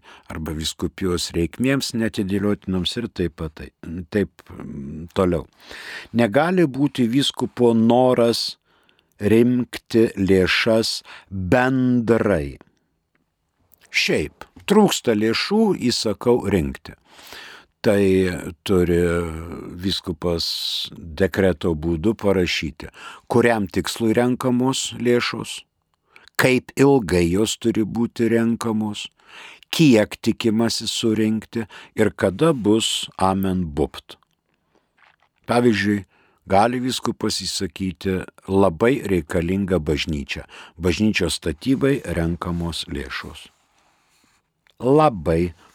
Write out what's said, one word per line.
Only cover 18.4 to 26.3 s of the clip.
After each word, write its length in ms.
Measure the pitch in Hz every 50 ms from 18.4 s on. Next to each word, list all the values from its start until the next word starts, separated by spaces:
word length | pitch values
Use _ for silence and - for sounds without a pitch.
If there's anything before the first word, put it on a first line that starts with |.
| - 90 87 -
turi 400 | _ - 98 90 87 85 87 87 87 85 85 87 85 82 78 80 82 85 - - - - -
vyskupas 720 | 87 92 98 85 - - 95 82 - - 87 85 82 - - - - - - - - -
dekreto 840 | - - - 85 82 78 - 98 90 - 104 95 92 85 - - 90 82
būdu 400 | 76 80 85 85 78 82 110 110
parašyti, 720 | - - 101 95 95 87 80 - - 82 71 - - - - - - - - - - _
kuriam 420 | - 131 120 117 120 117 107 101
tikslui 480 | 92 - 98 85 - - - 117 110 110
renkamos 800 | 120 120 123 127 110 - 131 123 120 127 135 131 - - - 117
lėšos, 720 | 113 120 120 120 120 - - - 113 107 - - - - _ _ _ _ _ _ _ _ _ _ - - -